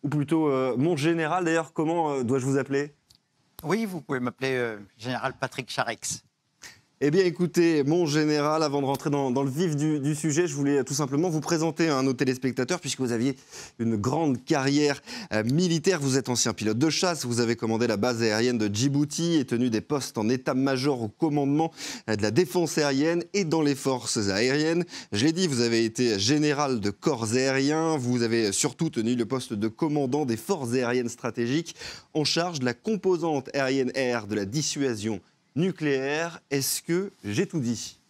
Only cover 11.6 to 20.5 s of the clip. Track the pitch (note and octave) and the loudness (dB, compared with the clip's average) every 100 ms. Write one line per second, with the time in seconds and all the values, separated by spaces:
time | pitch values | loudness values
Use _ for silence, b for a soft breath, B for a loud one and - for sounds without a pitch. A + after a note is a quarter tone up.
11.6 | D#3+ D3+ E3 C#3 C3 B2+ C3+ B2+ C3+ B2 | 0 0 2 2 2 2 0 0 -2 -2
12.6 | B2+ F3 C3+ - B2+ A#2 B2+ C3 B B | -2 -4 -4 -4 -2 0 0 -4 B B
13.6 | B - A#2 A2 A#2+ D3+ D#3+ A#2+ - D3+ | B -4 -2 0 0 0 0 -2 0 2
14.6 | C3+ C#3+ D3 C#3 B B G3+ G#2+ G#2+ C#3+ | 2 4 2 0 B B -4 -2 0 2
15.6 | F3+ E3 F3 F3+ C#3 C3 B2+ A#2+ B2+ G#2+ | 2 2 2 2 2 0 0 0 0 0
16.6 | G#2+ A2 D#3 - F#3 D#3 B2 A#2 A#2 A#2 | -2 2 2 2 0 0 -2 0 0 0
17.6 | A2+ A2+ A#2 G#2 B2 A#2 A2+ G#2+ B2 B2 | 0 0 2 2 0 2 2 4 2 2
18.6 | G#2 G#2 C3+ C#3 D3 D3 E3+ E3 B2 A#2 | 0 0 0 2 0 -2 0 0 0 0
19.6 | B2+ A2 - C#3+ B2 - G#2+ B2+ C3 | 0 -2 -2 -4 -4 -2 0 0 0